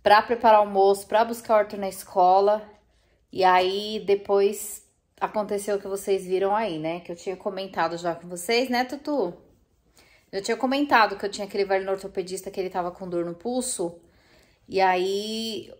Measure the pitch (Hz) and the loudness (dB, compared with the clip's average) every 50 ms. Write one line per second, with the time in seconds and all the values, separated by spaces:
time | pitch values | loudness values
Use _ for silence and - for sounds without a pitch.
0 | _ 208 202 214 214 - 240 226 - 226 214 208 208 208 202 196 196 196 202 196 | _ 8 6 6 6 2 -4 2 6 6 8 8 6 4 4 4 6 6 4 2
1 | - - - 208 233 226 233 233 - - 226 214 208 202 - 202 196 190 190 - | -2 -2 0 2 2 0 -2 -10 -2 2 2 2 2 2 -4 -8 -8 -8 -8 -12
2 | - - - 196 180 180 185 196 202 202 208 214 214 - - _ _ _ _ _ | -18 -4 2 4 6 6 6 6 6 4 2 2 -2 -10 -20 _ _ _ _ _
3 | _ _ _ _ _ _ - 185 185 185 185 185 185 185 196 202 208 214 214 214 | _ _ _ _ _ _ -4 2 4 6 6 6 4 2 -2 -4 -6 -6 -8 -8
4 | 180 185 202 202 202 - 202 202 196 202 220 - - - - - _ _ _ _ | 0 0 0 0 2 0 2 2 2 2 0 -2 -10 -12 -12 -14 _ _ _ _
5 | _ _ _ _ - 190 - 214 208 196 208 202 202 - 208 202 202 196 196 196 | _ _ _ _ -6 -4 -4 -4 -4 -2 -4 -6 -4 -4 -4 -4 -4 -6 -8 -6
6 | - - 196 190 180 180 185 185 196 196 202 214 233 208 165 156 156 160 170 180 | -2 -2 -2 -2 -2 -2 -2 0 0 2 0 0 -2 -2 -4 -4 -4 -6 -6 -6
7 | 180 - 175 175 - 202 185 185 - 214 185 190 196 190 - - - 165 175 170 | -8 -12 -14 -10 -8 -8 -8 -6 -6 -8 -6 -6 -10 -8 -4 -2 -2 -2 -2 -4
8 | 175 175 165 165 - 175 180 175 - - 233 240 262 247 247 240 254 254 294 285 | -4 -6 -6 -6 -10 -14 -12 -10 -4 0 0 0 0 0 0 -2 -2 -4 -6 -12
9 | - 302 294 277 202 175 175 - _ _ _ _ _ _ _ _ _ _ _ _ | -6 -4 -2 -2 -2 -2 -4 -12 _ _ _ _ _ _ _ _ _ _ _ _
10 | _ _ _ _ _ _ - 196 196 - 233 226 - 254 262 277 294 285 302 240 | _ _ _ _ _ _ -10 -8 -4 -4 -4 -2 -2 -2 0 -2 0 2 4 4
11 | 220 202 202 - - 202 202 - 202 196 - 202 196 190 196 190 190 190 196 196 | 4 4 2 -6 -8 -8 -6 -8 -10 -8 -4 -4 0 0 0 -2 0 -2 -6 -6
12 | - 190 - 196 185 180 185 185 - 196 190 202 185 180 - 190 175 175 180 - | -6 -8 -8 -8 -8 -6 -10 -10 -10 -10 -8 -6 -8 -6 -4 -6 -6 -6 -8 -10
13 | 190 180 175 175 170 175 170 170 - 240 247 254 247 - - - 180 175 175 - | -12 -6 -4 -4 -4 -6 -8 -8 -8 -6 -4 -4 -4 -4 -6 -4 -6 -6 -8 -12
14 | _ _ _ _ _ _ _ _ _ _ _ _ _ _ - - 190 185 185 180 | _ _ _ _ _ _ _ _ _ _ _ _ _ _ 0 2 2 2 2 2
15 | 180 190 196 202 208 214 220 220 226 226 214 185 - - - | 0 -2 -4 -6 -6 -6 -6 -6 -6 -8 -8 -10 -12 -16 -20